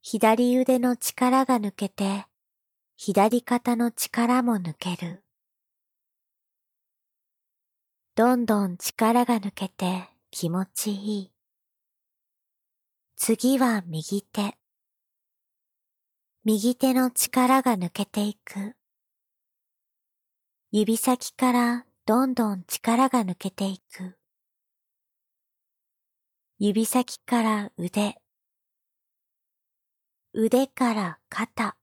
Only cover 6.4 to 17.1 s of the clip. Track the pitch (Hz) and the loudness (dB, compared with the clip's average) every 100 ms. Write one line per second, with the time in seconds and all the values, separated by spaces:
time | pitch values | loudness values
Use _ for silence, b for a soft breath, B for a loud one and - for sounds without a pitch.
6.4 | _ _ _ _ _ _ _ _ _ _ | _ _ _ _ _ _ _ _ _ _
7.4 | _ _ _ _ _ _ _ - 233 254 | _ _ _ _ _ _ _ 2 2 2
8.4 | 226 208 196 180 - - 220 233 240 233 | 2 0 0 -4 -10 -2 2 2 2 0
9.4 | 202 - 190 _ 180 185 180 _ _ - | -2 -8 -10 _ -4 -4 -8 _ _ -6
10.4 | 170 175 190 - 214 196 202 208 190 _ | -4 -4 -4 -6 -6 -6 -4 -6 -8 _
11.4 | _ _ _ _ _ _ _ _ _ _ | _ _ _ _ _ _ _ _ _ _
12.4 | _ _ _ _ _ _ _ - - 226 | _ _ _ _ _ _ _ -8 -2 0
13.4 | 254 269 254 220 175 160 156 202 - - | 2 2 2 0 -4 -8 -6 -6 -6 -6
14.4 | 202 - _ _ _ _ _ _ _ _ | -6 -6 _ _ _ _ _ _ _ _
15.4 | _ _ _ _ _ _ _ _ _ _ | _ _ _ _ _ _ _ _ _ _
16.4 | 214 214 220 247 269 254 254 | -2 0 0 0 2 2 0